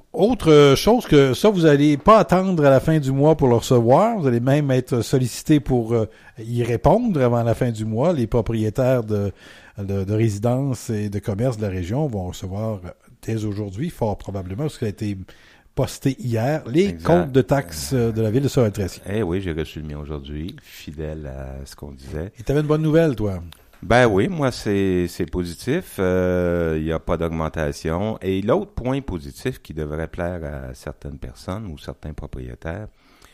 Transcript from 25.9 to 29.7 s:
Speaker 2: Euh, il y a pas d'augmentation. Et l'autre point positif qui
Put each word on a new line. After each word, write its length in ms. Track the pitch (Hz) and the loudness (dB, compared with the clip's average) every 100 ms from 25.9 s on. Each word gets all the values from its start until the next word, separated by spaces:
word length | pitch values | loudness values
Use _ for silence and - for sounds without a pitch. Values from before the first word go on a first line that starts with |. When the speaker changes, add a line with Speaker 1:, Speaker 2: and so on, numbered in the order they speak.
| - | -2
Speaker 2:
Euh, 800 | 92 92 90 90 87 87 82 80 | 0 2 0 0 0 0 -2 -2
il 60 | 78 | -2
y 60 | |
a 60 | 80 | -4
pas 180 | - 82 | -2 -2
d'augmentation. 1000 | 85 80 80 82 76 71 80 85 107 - | -2 -4 -4 -4 -4 -4 -4 -4 -4 -6
Et 180 | 95 95 | -4 -2
l'autre 300 | 104 170 202 | 0 -2 -2
point 300 | - 123 135 | -8 -4 -4
positif 600 | 135 90 69 - 65 67 | -6 -10 -10 -10 -8 -8
qui 140 | - | -10